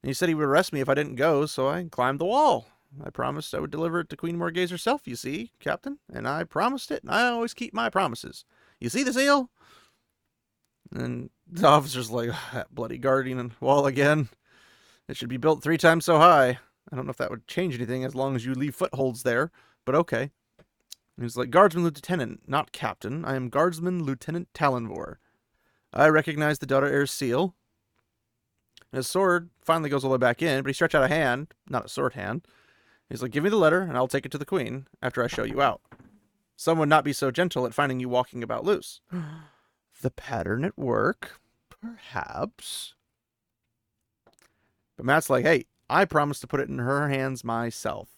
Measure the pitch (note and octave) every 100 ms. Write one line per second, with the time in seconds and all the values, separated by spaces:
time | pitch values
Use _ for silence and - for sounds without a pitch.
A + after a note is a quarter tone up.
0 | C3+ C3+ D#3+ D#3+ D3 D3 F#3 D3 C3+ C#3
1 | D3 B2 D#3 C#3+ D3+ - C3+ E3 E3+ -
2 | B2+ C#3+ F3 B3+ D4+ C#3+ - _ _ C#3
3 | D3 - B2+ D3 D3+ D3 D3+ D3 E3 E3+
4 | D#3+ - E3+ E3+ E3+ E3+ F3 F3+ - C#4+
5 | - A#2 - D#3 A#3 _ - - C#4 C#4+
6 | - A#2+ A#2 D3+ E3+ D#3 A3 C4+ - D4+
7 | - G3+ B3 A#3+ A#3 - B3 G#3+ A3+ -
8 | F3 A2+ - - - _ _ _ A#2 A3
9 | C4 A#3+ C#4 C#4+ B3+ _ _ - _ _
10 | _ _ _ _ _ _ _ _ - -
11 | B2 A#2+ B2 _ _ - D3 D3 C#3+ B2+
12 | A2 A#2 A#2 - - B2 - - A#2 B2
13 | C3+ C3+ C3 B2+ B2 - C3 C#3+ C#3+ C3
14 | C#3+ D3+ B2+ _ _ _ _ _ _ _
15 | - - A#2+ B2+ D#3 D3 D3+ D#3+ E3 E3
16 | - D#3 E3+ D#3 B2+ B2 _ _ - C3
17 | C3+ C3 C3+ A2+ - - F#3 B2 A#2 B2+
18 | C3 B2+ C3+ B2+ A#2+ C3 D3 - - C3
19 | C3+ A2+ B2+ A#2+ D#3+ _ _ _ - C#3+
20 | F3 A#2 C#3 _ _ _ _ _ _ -
21 | _ - A#2+ A#2+ B2 D#3 G3+ E3 E3+ C#3+
22 | - F3+ A#2 - - C#3 - - B2 -
23 | G#2 D3 D#3+ C3+ B2 C#3+ F3 D#3+ F3 F3+
24 | C#3+ C3 - E3+ F3+ - D3 B2 A2+ -
25 | - - _ _ _ _ _ _ _ -
26 | D3+ D#3 D#3 D3 D3+ D3 C3+ C#3 C#3 C#3
27 | C#3 - C3 B2+ F#3 _ _ _ _ _
28 | _ _ _ _ _ _ _ _ _ B2+
29 | B2+ F#3 F#3+ F3 F3 _ - E3 D3 C#3
30 | C3+ C3 B2 A#2+ E3 C3+ C#3 C3+ E3 D#3
31 | C3 D3+ C#3 B2 D3+ _ - C3 - -
32 | C3+ - F#2+ B2+ _ _ _ _ _ _
33 | _ A#2 B2 C#3+ F3+ G#3+ D#3 F3 F#3 B2+
34 | C3 C#3 C#3+ C#3+ D3 F#3+ A2+ C3 C3+ _
35 | B2+ C3 A#2 - A2 G#2+ C#3 - _ -
36 | - _ _ _ _ _ - E3 D3 D#3
37 | D3 C3+ C3+ B2 F3+ - B2 A2 C#3+ B2+
38 | B2+ B2 B2 C3 A2+ A2+ F#3 G#3 - -
39 | _ F3 D3+ D#3+ D3+ _ _ _ _ _
40 | C3 - - A2+ E2+ A2+ F3 - C3 A2
41 | A#2+ A3 - - _ _ _ - A3+ A#3
42 | - - - - A3 _ - - - _
43 | _ _ _ _ _ _ _ _ _ _
44 | _ _ _ _ _ _ _ _ _ -
45 | A#2+ D3+ - B2+ A#2+ D3+ - _ _ D#3
46 | G3 D#3 D3 C#3+ - - - C3+ A#2+ C#3+
47 | D3 C#3 C3 C3 A#2 A2+ A#2 - - -
48 | -